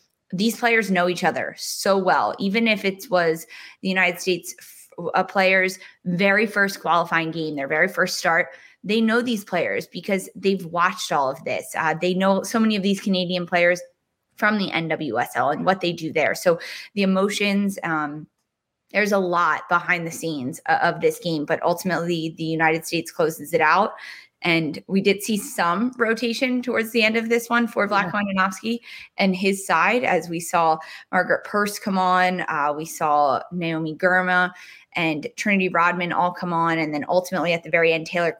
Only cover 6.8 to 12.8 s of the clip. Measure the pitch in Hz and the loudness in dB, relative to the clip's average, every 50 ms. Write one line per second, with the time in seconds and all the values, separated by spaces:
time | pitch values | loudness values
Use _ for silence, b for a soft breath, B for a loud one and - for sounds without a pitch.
6.8 | - 160 165 170 170 170 175 165 165 160 156 165 156 156 151 143 139 139 156 156 | 0 2 2 2 2 2 0 0 0 -2 -4 -4 -4 -4 -4 -6 -4 -2 0 2
7.8 | 180 190 190 170 185 175 - - - 175 165 175 175 - B B B B B B | 2 2 2 0 -2 0 -2 -2 0 2 2 2 0 -2 B B B B B B
8.8 | B 180 214 226 226 220 220 240 240 254 226 202 - - 185 175 139 104 98 104 | B -2 0 2 2 2 2 2 0 0 -2 -4 -4 -4 -2 -2 -2 -2 -2 -4
9.8 | - - - 180 - - 196 190 190 - - 185 190 196 196 185 175 160 170 170 | -6 -8 -10 -10 -4 -2 -2 -2 -2 -6 -8 -4 0 0 0 0 -2 -4 -2 0
10.8 | 170 185 196 - - - 175 147 135 131 139 - - - 120 - - - - - | 0 0 0 -2 -4 -2 0 0 0 0 -2 -4 -6 -6 -6 -6 -6 -6 -4 -2
11.8 | 160 160 160 160 175 180 185 185 190 196 196 196 196 202 - 226 220 220 214 202 | 0 0 0 0 0 0 2 2 4 4 4 2 0 0 0 2 2 2 2 2